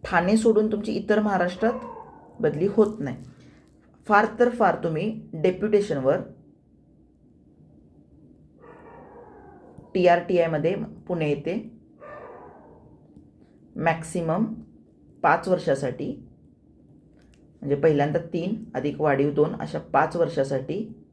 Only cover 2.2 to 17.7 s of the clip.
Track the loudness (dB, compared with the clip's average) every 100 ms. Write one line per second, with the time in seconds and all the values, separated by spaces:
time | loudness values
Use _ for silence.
2.2 | -20 -2 -2 0 0 4 2 2 -8 -8
3.2 | -14 -20 -20 -20 _ _ _ _ 2 4
4.2 | 4 2 2 4 2 2 -2 -2 -4 -6
5.2 | -12 0 0 0 2 2 2 0 2 0
6.2 | -2 -16 -20 _ _ _ _ _ _ _
7.2 | _ _ _ _ -20 -20 _ -20 _ -20
8.2 | -20 -20 -20 _ -20 -20 -20 -20 -20 -20
9.2 | -20 -20 -20 -20 -20 -20 -8 2 4 4
10.2 | 2 0 2 0 -2 -4 -8 -14 -8 -4
11.2 | -2 -2 -4 -6 -8 -20 -20 _ -20 -18
12.2 | -18 -20 -20 -20 -20 -20 -20 -20 _ -20
13.2 | -20 _ _ _ -16 -4 -2 -2 -4 -6
14.2 | -2 -2 -2 -4 -14 -20 _ _ -20 -2
15.2 | 2 2 2 0 2 0 -2 -6 -8 -10
16.2 | -14 -20 -20 _ _ _ _ -20 _ _
17.2 | -20 _ -20 _ -2